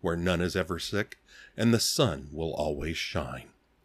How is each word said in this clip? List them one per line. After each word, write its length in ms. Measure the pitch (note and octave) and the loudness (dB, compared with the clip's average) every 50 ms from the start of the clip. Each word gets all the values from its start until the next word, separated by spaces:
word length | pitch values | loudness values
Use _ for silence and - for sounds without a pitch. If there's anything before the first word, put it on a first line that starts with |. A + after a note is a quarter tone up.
where 140 | - F2 E2+ | -2 -2 0
none 260 | E2+ E2+ F#2 F2+ E2+ | 2 2 2 2 2
is 140 | F2 F2+ - | 2 0 0
ever 220 | G2 F2+ E2+ F#2 E2 | 0 -2 -2 -2 -4
sick, 400 | - - - G2+ G#2+ - - _ _ _ - - - - - - | -4 -4 -2 -2 -2 -4 -6 _ _ _ -20 -20 -20 -12 -4 0
and 160 | A2 A#2 A#2 | 4 4 6
the 60 | A2 | 4
sun 500 | - - - - D3 A2 D#2 C2+ C#2 D2 | 4 2 2 2 2 2 2 -2 -6 -8
will 220 | D2 D#2 E2 E2 C#2 | -6 -4 -2 -2 0
always 440 | - D2+ D#2 D2+ C#2 D2 D#2+ E2 - | 0 0 -2 -2 -2 -2 -4 -4 -4
shine. 500 | - - - F2+ C#2+ B1+ B1 B1+ - - _ _ _ _ _ _ | -6 -4 -4 -4 -4 -4 -6 -10 -12 -16 _ _ _ _ _ _